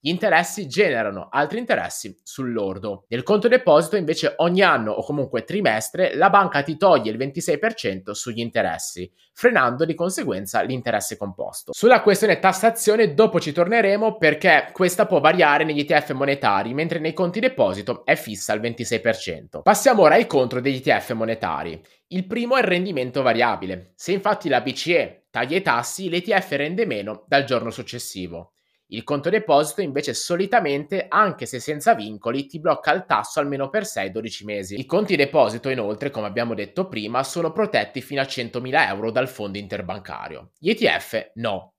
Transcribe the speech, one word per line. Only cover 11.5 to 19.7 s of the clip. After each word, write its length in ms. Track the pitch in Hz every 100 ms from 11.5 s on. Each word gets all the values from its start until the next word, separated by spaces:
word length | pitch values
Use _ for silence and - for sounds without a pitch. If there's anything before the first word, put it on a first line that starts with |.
| - -
Sulla 300 | - 220 240
questione 360 | - 190 214 170
tassazione 760 | 190 185 220 226 - 214 214
dopo 260 | 143 220 175
ci 120 | 160
torneremo 680 | 147 175 233 202 202 220 214
perché 500 | 160 151 190 151 -
questa 320 | - 185 180 151
può 140 | 175
variare 440 | 151 175 151 147
negli 160 | 156 147
E 40 | 147
T 120 | 156
F 120 | 151
monetari, 640 | 131 139 139 123 98 107
mentre 240 | 131 165 165
nei 160 | 156
conti 260 | 160 175 196
deposito 640 | 254 254 104 95 104 120
è 100 | -
fissa 380 | 156 - 104 -
al 80 | 107
ventisei 400 | 117 113 113 113
per 160 | 117 110
cento. 460 | - 80 - 76
Passiamo 400 | 113